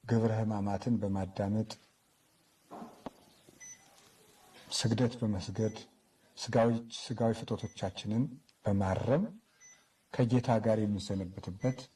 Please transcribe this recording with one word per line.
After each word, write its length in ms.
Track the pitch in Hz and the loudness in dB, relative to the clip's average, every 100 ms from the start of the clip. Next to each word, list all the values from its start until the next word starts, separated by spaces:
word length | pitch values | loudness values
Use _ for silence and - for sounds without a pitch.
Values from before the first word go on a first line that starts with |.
ግብረ 280 | - 117 113 110 | 2 2 4 2
ሕማማትን 600 | 110 104 101 101 - 113 | 0 0 0 -2 0 0
በማዳመጥ 720 | 101 98 92 - 98 104 113 - - _ _ _ _ _ _ _ _ - - - - - _ _ - - 101 - - - - - - - - - - | 2 -2 -2 -2 0 0 -2 -8 -18 _ _ _ _ _ _ _ _ -16 -16 -14 -16 -16 _ _ -20 -20 -20 -20 -20 -20 -20 -20 -20 -20 -20 -20 -6
ስግደት 460 | - 113 110 123 - | -2 2 2 2 2
በመስገድ 600 | 113 101 - 98 110 - - _ _ _ _ - | -2 -2 -4 -2 -2 -2 -16 _ _ _ _ -12
ስጋዊ፣ 320 | - 117 113 117 117 - | 0 4 4 2 -4 -12
ስጋዊ 360 | - 110 113 | -8 0 0
ፍቶቶቻችንን 920 | 110 - 110 107 - 98 - 101 110 127 - _ _ | 0 -4 -6 -6 -6 -6 -6 -2 0 0 -4 _ _
በማረም 640 | - 98 95 85 101 143 214 185 _ _ - - _ _ _ | 0 2 2 0 2 2 0 -6 _ _ -20 -20 _ _ _
ከጌታ 360 | - 120 123 123 113 | 0 4 4 4 2
ጋር 180 | 110 110 | 4 2
የምንሰነበትበት 1000 | 104 104 - 98 90 95 - 92 127 131 - | 2 0 -2 -4 -4 -8 -10 -2 -2 -2 -10